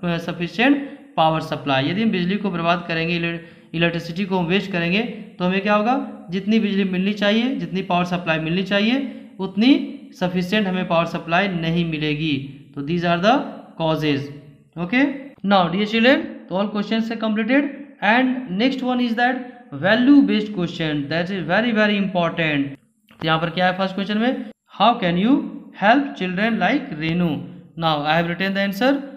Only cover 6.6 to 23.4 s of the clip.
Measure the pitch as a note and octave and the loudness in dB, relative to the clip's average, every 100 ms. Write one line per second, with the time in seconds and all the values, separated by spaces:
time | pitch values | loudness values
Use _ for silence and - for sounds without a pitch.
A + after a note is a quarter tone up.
6.6 | G#3 F#3+ G3 F#3 G3 G3+ G3+ G#3+ B3+ C#4 | 2 0 0 0 -2 0 2 2 0 -2
7.6 | E3 F#3 F#3+ F3+ F3+ F3 E3+ D#3+ D#3+ F3 | -4 -4 -2 0 0 -2 0 -2 0 -2
8.6 | F#3 G3+ G#3+ C4+ C#4 - - - F#3+ G3 | 0 0 2 0 -2 -10 -18 -10 -6 2
9.6 | A#3+ D4 - - - - F3+ F3+ F3+ G#3+ | 4 4 2 -10 -18 -4 -2 -2 0 0
10.6 | G3 F#3 F3+ E3+ E3+ E3+ D#3+ E3+ G3+ F3 | 0 -2 0 0 0 -4 -2 0 0 -2
11.6 | E3 E3 E3+ D3+ D3+ D3 D#3+ C3+ C#3+ - | 0 0 0 -2 -2 -2 0 -2 -4 -14
12.6 | - - C#3 E3+ F3 E3+ G3 C#4+ - - | -16 -10 -4 -2 0 2 4 2 0 -12
13.6 | - - D#3+ D#3 D3+ C#3 - - - - | -18 -4 -2 0 0 0 -4 -14 -20 -20
14.6 | _ - F3 B3+ C#4 - - - G3 G3+ | _ -10 -2 2 2 0 -14 -8 2 4
15.6 | E3+ F3 G#3 A3+ A#3 D4 - - - F3+ | 4 0 0 2 4 4 0 -12 -6 -4
16.6 | G3+ G#3 G3+ A3 A3 A3+ A3 G#3+ A3 C4+ | -2 -4 -2 -2 -2 -4 -2 -2 2 2
17.6 | D4+ - - - G3 A#3 C4 B3+ - F#3 | 2 -6 -18 -4 2 2 2 -2 -4 -2
18.6 | B3+ C4 B3+ B3 A#3+ A3+ A#3+ C4 - - | 0 0 -2 0 0 0 0 0 -8 -16
19.6 | - C#3+ E3+ A3+ B3 C#4+ G3 G#3+ G#3 G#3 | -16 -4 0 4 8 8 8 2 0 -4
20.6 | E3+ - D#3+ D3 C3+ D#3+ F3 G3 D3+ F#3 | -4 -2 -2 -2 -2 -2 -2 -4 0 0
21.6 | A#3+ G#3+ G#3+ G#3 F#3 F3+ E3+ - D#3+ C#3+ | 2 2 2 2 0 0 0 0 0 0
22.6 | C#3 - _ _ _ - D#3+ D#3+ | -2 -6 _ _ _ -4 0 2